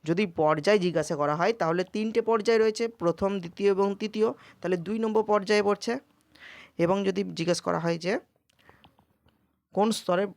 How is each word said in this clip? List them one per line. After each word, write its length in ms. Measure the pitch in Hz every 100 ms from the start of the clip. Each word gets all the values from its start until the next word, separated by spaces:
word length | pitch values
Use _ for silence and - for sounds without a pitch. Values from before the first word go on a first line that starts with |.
যদি 220 | 151 170 202
পর্যায় 540 | 165 151 156 147 214
জিজ্ঞাসা 360 | 180 160 147 156
করা 200 | 147 151
হয় 180 | 185
তাহলে 300 | 226 165 170
তিনটে 380 | 180 214 220 226
পর্যায় 380 | 226 226 208 226
রয়েছে, 280 | 220 214 226
প্রথম, 520 | - 170 165 196 202
দ্বিতীয় 300 | 170 - 202
এবং 260 | 190 196 196
তৃতীয়, 380 | 208 214 220 269 - _
তাহলে 160 | 175 180
দুই 220 | 170 226
নম্বর 240 | 220 220
পর্যায়ে 400 | 214 208 190 208
পড়ছে। 360 | 202 202 - 247 _ _ _ _ - - - -
এবং 260 | 170 196
যদি 200 | 196 190
জিজ্ঞেস 380 | 185 165 165 170
করা 180 | 180 170
হয় 180 | 170 170
যে 220 | 175 262 _ _ _ _ - _ _ _ _ _ _ _ _ _ _
কোন 180 | 180 220
স্তরে 360 | 214 - 180 196